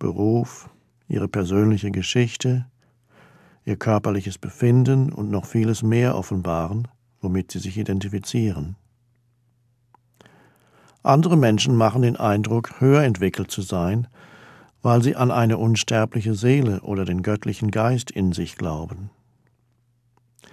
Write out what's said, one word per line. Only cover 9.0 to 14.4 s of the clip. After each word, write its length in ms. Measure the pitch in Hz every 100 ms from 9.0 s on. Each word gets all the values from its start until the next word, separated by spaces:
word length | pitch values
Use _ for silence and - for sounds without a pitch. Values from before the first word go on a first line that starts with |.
| _ _ _ _ _ _ _ _ _ _ _ _ - _ _ _ _ _ _ _
Andere 320 | - 139 165 165
Menschen 400 | 123 107 131 120
machen 240 | 113 120
den 160 | 123 120
Eindruck, 640 | 110 104 107 113 113 -
höher 220 | 131 143
entwickelt 480 | 139 95 95 - 95
zu 100 | -
sein, 480 | 92 92 87 110 120 - - -